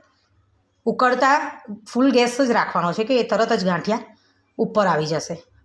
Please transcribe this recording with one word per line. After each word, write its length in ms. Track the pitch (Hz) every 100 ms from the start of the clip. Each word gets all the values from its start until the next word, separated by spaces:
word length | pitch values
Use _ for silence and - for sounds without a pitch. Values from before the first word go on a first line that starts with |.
| _ _ _ _ _ _ _ _ 226
ઉકળતા 500 | 226 254 254 269 302 302 - - 202 -
ફૂલ 180 | 233 269
ગેસ 260 | 240 240 254
જ 80 | 254 214
રાખવાનો 320 | 156 185 175
છે 100 | 170
કે 100 | 220 254
એ 20 | 220
તરત 200 | 202 226 220
જ 40 | 185
ગાંઠિયા 380 | 175 202 233 - _ _ _ _ -
ઉપર 280 | 196 208 190
આવી 220 | 156 156
જશે. 240 | 156 - 165 _ _